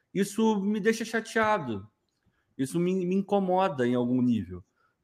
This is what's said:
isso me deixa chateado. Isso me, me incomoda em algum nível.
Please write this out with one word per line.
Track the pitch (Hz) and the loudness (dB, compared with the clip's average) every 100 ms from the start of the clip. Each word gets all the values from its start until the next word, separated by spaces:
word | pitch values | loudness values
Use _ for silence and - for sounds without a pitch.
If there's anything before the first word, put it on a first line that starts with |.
| _ | _
isso | 175 202 - 220 208 | -2 -2 2 2 2
me | 196 214 | 0 0
deixa | 196 226 226 | 0 0 -4
chateado. | 226 220 226 214 214 131 104 101 _ _ _ _ _ _ - | -6 -2 0 2 0 -2 -6 -10 _ _ _ _ _ _ -6
Isso | 135 170 | -4 0
me, | 175 190 180 | 0 0 0
me | 196 | 0
incomoda | 196 202 185 185 190 139 120 | 0 0 2 2 2 2 0
em | |
algum | 123 123 127 | 2 2 2
nível. | 123 113 87 90 - _ _ _ | 2 2 -2 -10 -16 _ _ _